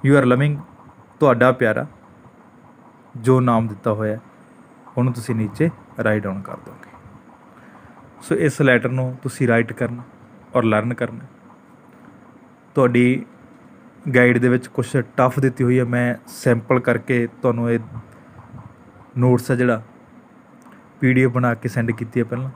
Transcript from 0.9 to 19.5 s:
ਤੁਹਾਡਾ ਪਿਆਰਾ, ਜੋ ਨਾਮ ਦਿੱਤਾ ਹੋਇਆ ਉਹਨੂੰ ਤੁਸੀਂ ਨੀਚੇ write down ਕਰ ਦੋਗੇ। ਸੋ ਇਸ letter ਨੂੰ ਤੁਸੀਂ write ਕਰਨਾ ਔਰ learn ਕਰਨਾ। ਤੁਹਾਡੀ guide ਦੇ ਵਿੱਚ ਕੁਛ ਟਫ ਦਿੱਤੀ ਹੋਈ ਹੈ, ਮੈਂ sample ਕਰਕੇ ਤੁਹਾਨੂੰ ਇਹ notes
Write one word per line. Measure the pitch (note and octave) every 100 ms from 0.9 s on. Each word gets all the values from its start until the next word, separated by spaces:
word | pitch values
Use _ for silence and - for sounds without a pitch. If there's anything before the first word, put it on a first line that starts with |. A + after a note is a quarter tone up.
| - - -
ਤੁਹਾਡਾ | D3 A#2+ B2
ਪਿਆਰਾ, | B2+ A#2 - C3+ - - - - _ - - - - - _ - B2
ਜੋ | A2+ C3
ਨਾਮ | B2 A#2 A2+
ਦਿੱਤਾ | G2+ A2+
ਹੋਇਆ | G#2+ G#2+ A2 - - - - - - - -
ਉਹਨੂੰ | B2+
ਤੁਸੀਂ | A#2+ -
ਨੀਚੇ | A2+ G#2 - D#3+ - - -
write | A2 G#2+
down | G2+ F#2+
ਕਰ | F#2+ - -
ਦੋਗੇ। | - - - - - - - - - - - - - - -
ਸੋ | -
ਇਸ | - D#3 -
letter | C3+ B2 B2
ਨੂੰ | B2+ B2+ B2+
ਤੁਸੀਂ | C3+ - B2+
write | A#2 A2+
ਕਰਨਾ | G#2+ A#2 A#2+ B2 - - - - B2+
ਔਰ |
learn | A2+ G#2+ A#2+
ਕਰਨਾ। | A#2+ A#2 - - - - - _ - - - - - - - - _ _
ਤੁਹਾਡੀ | - B2+ A#2+ B2 B2+ - - - - - - - - -
guide | B2+ B2 A#2+
ਦੇ | B2
ਵਿੱਚ | B2 B2
ਕੁਛ | - A#2+ C#3 A#2 -
ਟਫ | B2+ C3+
ਦਿੱਤੀ | C3+ B2+
ਹੋਈ | B2 B2+
ਹੈ, |
ਮੈਂ | B2 B2 B2 A#2 -
sample | - C3 A#2 A2+ B2+
ਕਰਕੇ | B2 A#2 - B2 A#2 -
ਤੁਹਾਨੂੰ | B2+ A#2 A#2
ਇਹ | A#2 A2+ - - - - - - - - - - - - B2
notes | B2+ B2 -